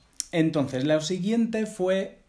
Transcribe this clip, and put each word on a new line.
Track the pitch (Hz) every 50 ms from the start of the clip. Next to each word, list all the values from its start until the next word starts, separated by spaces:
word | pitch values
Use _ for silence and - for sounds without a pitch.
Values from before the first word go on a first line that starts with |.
| _ _ _ _ - - -
Entonces, | 170 160 160 160 156 135 135 131 127 131
lo | 151 156 156 156
siguiente | - 185 185 180 202 226 233 226 - 226 220 220
fue | 208 - - 185 185 190 190 196 196 - - _